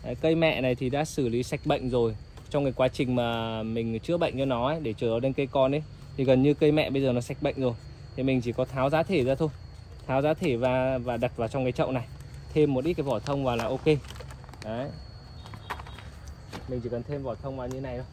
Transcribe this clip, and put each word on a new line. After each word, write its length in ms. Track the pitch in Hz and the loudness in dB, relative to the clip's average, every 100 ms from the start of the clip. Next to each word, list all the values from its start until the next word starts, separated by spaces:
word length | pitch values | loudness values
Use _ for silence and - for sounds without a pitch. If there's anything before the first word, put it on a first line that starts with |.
Đấy, 120 | - 123 | -6 0
cây 140 | 160 165 | 2 4
mẹ 260 | 160 117 | 4 4
này 140 | 127 127 | 0 0
thì 140 | 131 | 0
đã 160 | 139 156 | 0 -2
xử 240 | - 123 | 0 0
lý 140 | 120 | 0
sạch 160 | 123 151 151 | -2 -4 0
bệnh 240 | 147 127 | 0 2
rồi. 260 | 123 113 107 - - - | 2 2 0 -12 -18 -4
Trong 140 | 147 | 0
cái 100 | 143 | 0
quá 140 | 123 127 | 2 2
trình 280 | - 127 123 | 2 0 2
mà 480 | 117 117 113 110 | 2 0 -2 -4
mình 360 | 110 117 117 113 | -2 -2 -2 -2
chữa 180 | - 170 | -2 0
bệnh 200 | 165 127 | 0 0
cho 80 | 139 | 0
nó 220 | 120 127 | 2 0
ấy, 120 | 160 | 0
để 140 | 135 | -4
chờ 140 | 104 120 | 0 0
nó 120 | 113 | 2
lên 140 | 135 | 0
cây 140 | 135 135 | 0 0
con 240 | 139 131 147 | 4 4 2
ấy, 80 | 151 - - - | -4 -14 -12 0
thì 60 | |
gần 200 | 131 131 | 6 8
như 100 | 139 | 6
cây 180 | 143 151 | 6 6
mẹ 180 | 156 - | 6 2
bây 120 | 139 | 2
giờ 100 | 135 | 2
nó 100 | 123 | 2
sạch 160 | 120 131 | -2 -2
bệnh 200 | 147 131 | -2 0
rồi. 120 | 127 117 - - - 139 | 0 -2 -10 -16 -12 -2
Thì 80 | |
mình 180 | 131 131 | 2 2
chỉ 100 | 117 | 2
có 140 | 117 131 | 0 -2
tháo 240 | 131 135 | 2 2
giá 140 | 156 | 4
thể 200 | 165 180 | 4 2
ra 120 | 127 135 | 4 2
thôi. 140 | 160 - - - - - - | 0 -2 -16 -16 -16 -12 0
Tháo 140 | 131 | 2
giá 120 | 196 | 2
thể 220 | 156 175 117 | 2 2 2
và, 420 | 127 127 131 131 | 2 2 2 0
và 200 | 123 120 | -2 0
đặt 200 | 123 - | -2 0
vào 100 | 113 | -2
trong 160 | 139 | 0
cái 80 | 127 | 0
chậu 200 | 127 151 | 0 0
này. 160 | 131 - - - - - | 0 -4 -12 -14 -14 -2
Thêm 200 | 156 151 | 4 4
một 120 | 131 147 | 4 2
ít 80 | |
cái 100 | 175 | 0
vỏ 160 | 139 110 | 0 0
thông 240 | - 143 | 0 0
vào 120 | 131 117 | 0 0
là 80 | |
ok. 220 | 113 131 156 147 - - - - - - | 0 2 4 2 0 -14 -14 -14 -16 -12
Đấy. 260 | 107 113 139 - - - - - - - - - - - - - - - - - - | -8 -6 -6 -10 -14 -16 -16 -16 -14 -14 -12 -12 -10 -14 -16 -16 -16 -16 -14 -12 -6
Mình 140 | 123 | -6
chỉ 60 | 117 | -4
cần 140 | 120 120 | -6 -4
thêm 160 | 143 | -6
vỏ 120 | 135 107 | -6 -6
thông 220 | 139 135 | -8 -6
vào 100 | 123 | -6
như 140 | 131 | -6
này 160 | 135 123 | -6 -8
thôi. 80 | 123 | -10